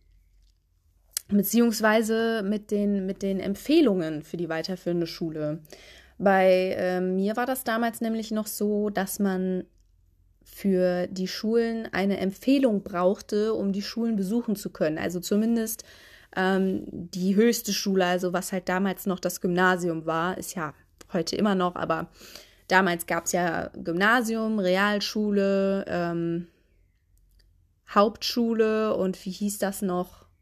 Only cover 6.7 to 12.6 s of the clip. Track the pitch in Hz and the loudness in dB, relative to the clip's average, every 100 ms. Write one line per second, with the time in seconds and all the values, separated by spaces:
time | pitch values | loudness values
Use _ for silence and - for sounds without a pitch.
6.7 | - 180 180 185 185 202 220 247 254 240 | -2 -2 -2 0 0 0 -2 -2 -4 -2
7.7 | 226 233 226 226 220 220 214 214 - 208 | -2 -2 -2 -4 -4 -4 -6 -6 -4 -2
8.7 | 208 208 202 196 - 196 185 185 185 - | 0 0 -2 -4 -2 0 0 -2 -2 -6
9.7 | _ _ _ _ _ _ _ - - 196 | _ _ _ _ _ _ _ -20 -4 0
10.7 | 185 180 180 180 185 185 - 214 233 226 | 2 2 2 -2 -4 -6 -4 0 0 0
11.7 | 226 - - 196 196 190 - - 277 | -2 -4 -2 0 0 -2 -2 2 4